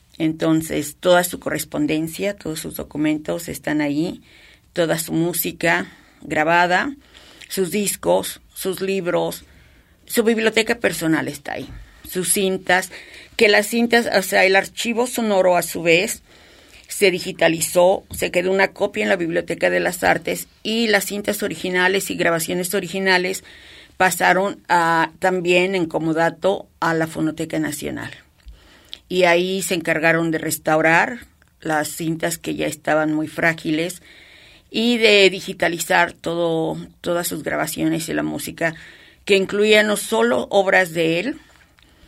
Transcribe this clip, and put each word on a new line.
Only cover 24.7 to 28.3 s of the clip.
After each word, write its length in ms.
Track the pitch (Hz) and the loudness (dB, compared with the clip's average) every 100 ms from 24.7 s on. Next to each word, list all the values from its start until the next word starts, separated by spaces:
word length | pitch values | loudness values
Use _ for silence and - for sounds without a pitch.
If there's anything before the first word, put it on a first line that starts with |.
| 175 165 165 160 - | 2 4 2 0 0
también 560 | 190 185 170 180 185 190 | -2 0 2 2 2 0
en 100 | 165 | -2
comodato 800 | 160 160 160 165 165 190 196 - - | -2 -2 0 0 0 -2 -2 -6 -6
a 120 | 165 | -2
la 140 | 165 160 | 0 -2
Fonoteca 540 | 160 156 156 156 160 | -2 -4 -4 -6 -4
Nacional. 500 | 151 147 147 120 113 - _ | -4 -6 -8 -10 -12 -16 _